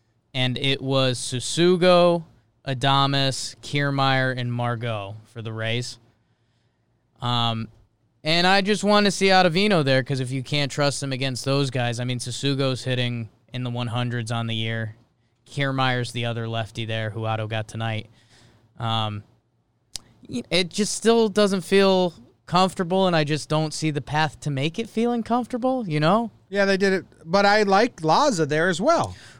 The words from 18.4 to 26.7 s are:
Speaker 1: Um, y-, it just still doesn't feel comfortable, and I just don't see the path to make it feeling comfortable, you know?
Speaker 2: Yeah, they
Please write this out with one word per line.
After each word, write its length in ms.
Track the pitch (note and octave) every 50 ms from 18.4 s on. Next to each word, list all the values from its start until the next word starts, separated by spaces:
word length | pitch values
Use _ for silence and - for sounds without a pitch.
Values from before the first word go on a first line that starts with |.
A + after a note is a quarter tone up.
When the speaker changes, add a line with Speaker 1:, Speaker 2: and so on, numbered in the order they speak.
| _ _ _ _ _ _ _ -
Speaker 1:
Um, 440 | A#2 A2+ A2+ A2+ A2 G#2+ G#2 G#2 - _ _ _ _ _ _ _ _ _ _ _ _ _ - - - _ _ _ - -
y-, 140 | - A#3+ - -
it 200 | - F3 F#3 D#3+
just 240 | - - G#3 F#3+ -
still 340 | - - G#3+ A#3 A#3 A3+ A3
doesn't 320 | F#3 G#3 G#3 G3+ G3 F#3+
feel 540 | E3 - F#3+ G3 G3 G3 F#3+ F#3 F3+ F3 E3 - - - _ _ _
comfortable, 600 | - D#3+ F3 F#3 F#3+ - - F#3 E3 F3+ F#3+ F#3+
and 80 | F#3 F3
I 100 | D#3+ D#3
just 240 | C#3+ D#3 D3 - -
don't 240 | D3+ D#3 D#3 D#3 -
see 180 | - D#3 D#3+
the 100 | D3 C#3+
path 380 | A#2+ - C3+ D3+ D#3 D3 - -
to 100 | - D3+
make 280 | C#3+ C3+ C#3 D#3+ E3 -
it 100 | A3+ G#3+
feeling 340 | - A3 A3+ A#3+ A#3+ A#3+ A3
comfortable, 680 | - A3+ B3 A#3+ - - A#3+ A3+ C4 C4 B3+ A#3 F3+
you 120 | D3+ D3+
know? 300 | D3+ D#3+ G3 A3+ A#3 A3 - _ _ _
Speaker 2:
Yeah, 160 | F#3 G3+ G3
they 120 | G3